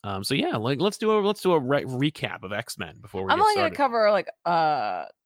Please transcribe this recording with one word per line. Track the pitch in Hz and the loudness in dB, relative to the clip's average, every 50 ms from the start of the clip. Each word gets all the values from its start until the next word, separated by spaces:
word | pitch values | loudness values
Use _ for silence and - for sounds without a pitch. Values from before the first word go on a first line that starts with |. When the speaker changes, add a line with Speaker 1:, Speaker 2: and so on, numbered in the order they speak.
| - | -6
Speaker 1:
Um, | 104 98 95 98 | -6 -6 -4 -2
so | 98 131 | -2 0
yeah, | 143 269 359 330 | 0 0 0 -2
like, | 120 107 123 143 127 | -2 -2 -2 -2 0
let's | 170 208 202 | 0 -2 -2
do | - 233 220 214 | 0 0 2 2
a, | 214 | 2
let's | 196 202 208 - - | 2 0 -2 0 2
do | 185 175 | 2 2
a | 160 | 2
re-, | 131 123 143 143 - | 2 2 0 0 0
recap | 131 127 123 139 156 147 - - 104 92 - - | -2 -2 0 0 0 0 -2 -6 -6 -6 -6 -8
of | 92 101 | -6 -6
X-Men | 101 113 - - - 107 82 - - - | -6 -6 -8 -8 -8 -8 -10 -10 -16 -20
before | - - 92 95 | -8 -6 -4 0
we | 95 | 0
Speaker 2:
I'm | - 339 | 2 4
Speaker 1:
get | 403 | 4
Speaker 2:
only | 427 427 | 2 4
gonna | 392 359 | 2 0
Speaker 1:
started. | 330 - | -2 0
Speaker 2:
cover, | - 285 262 233 233 214 208 | 0 0 0 2 4 4 4
like, | 214 190 170 - - _ _ | 4 4 0 -2 -10 _ _
uh, | 170 175 165 160 156 151 139 110 104 90 87 71 - - _ _ | 0 2 2 2 2 2 0 0 -2 -4 -6 -8 -10 -14 _ _